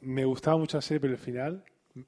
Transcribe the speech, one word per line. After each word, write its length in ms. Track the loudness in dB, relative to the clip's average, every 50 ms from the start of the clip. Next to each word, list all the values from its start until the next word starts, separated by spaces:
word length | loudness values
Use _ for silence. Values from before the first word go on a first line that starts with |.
me 240 | -8 -4 -2 0 2
gustaba 320 | 2 0 2 4 4 4 4
mucho 200 | 4 2 0 -2
la 40 |
serie, 180 | -2 0 0 2
pero 120 | 2 0 0
el 60 | -2
final, 440 | -4 -6 -6 -4 -4 -4 -6 -8 -10 -16 _ _ _ _ _ -20 -20